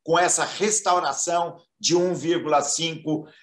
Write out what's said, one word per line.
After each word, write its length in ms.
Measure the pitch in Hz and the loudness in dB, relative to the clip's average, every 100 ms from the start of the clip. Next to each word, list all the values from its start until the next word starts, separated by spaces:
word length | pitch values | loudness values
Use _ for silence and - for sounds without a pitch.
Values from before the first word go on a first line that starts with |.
com 160 | - 165 | 0 2
essa 240 | 175 - | 4 2
restauração 1120 | 143 - 214 202 185 180 156 139 - 175 170 - _ _ | -2 -2 0 0 2 0 0 -4 -2 -2 -2 -8 _ _
de 160 | - 175 | 0 2
um 180 | 180 | 2
vírgula 480 | 165 156 165 139 147 | -2 -2 -2 2 2
cinco, 680 | - - 165 160 151 151 - - | 2 -4 -4 -6 -4 -4 -6 -18